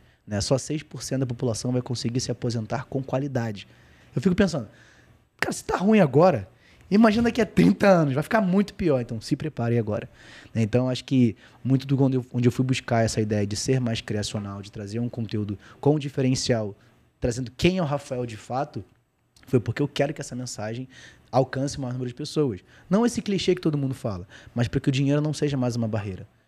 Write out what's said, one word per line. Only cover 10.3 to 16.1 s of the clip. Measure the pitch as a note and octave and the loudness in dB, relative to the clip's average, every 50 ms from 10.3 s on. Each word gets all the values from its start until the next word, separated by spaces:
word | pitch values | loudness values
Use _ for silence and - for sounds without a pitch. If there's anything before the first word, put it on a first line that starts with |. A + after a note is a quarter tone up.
| - - - - - | -20 -20 -16 -6 -2
né? | A2 A2+ | 0 0
Então, | G#2 A#2+ B2 B2+ B2+ | 2 2 2 2 2
acho | B2+ - - | -2 -4 -2
que | - C3 C3 B2 A2+ F#2+ _ - - - - - | 0 4 4 4 4 2 _ -14 -20 -18 -6 0
muito | B2 C3+ C3 C3+ | 2 2 2 2
do | C3+ C#3 B2+ C#3 | 2 2 4 4
onde | C3 C3 | 4 2
eu, | B2+ A#2 - - | 0 -2 -2 -2
onde | B2 A#2+ B2 | 4 4 4
eu | A2+ | 4
fui | - B2+ | 4 0
buscar | B2+ B2+ - - - B2 A2+ A2+ | 0 0 -2 0 0 2 2 2
essa | G#2 - A#2+ | 2 2 0
ideia | A2 G#2+ G#2+ G#2 G2+ | 0 0 2 0 0
de | G2 G#2+ | 0 -2
ser | - - - C3 C3 | -4 0 0 0 2
mais | B2 A#2 A2+ G#2 | 2 0 -2 -4
criacional, | - - G#2 G#2 G#2 - - G#2+ G2+ G2+ G2 G2+ G2 | -4 -4 -4 -4 -4 -4 -6 -6 -8 -8 -10 -12 -14
de | G#2 - | -14 -12
trazer | A2 G#2 G2 G#2 A#2 | -12 -10 -8 -4 -4
um | A#2+ B2 | -4 -4
conteúdo | - - A2+ G2+ - G#2+ G#2 G2+ G2+ - - - - - | -4 -6 -6 -4 -2 -4 -2 -2 -6 -8 -10 -20 -10 0
com | - C#3+ D3+ D#3 | 2 2 2 2
diferencial, | C3+ C#3+ | 0 -4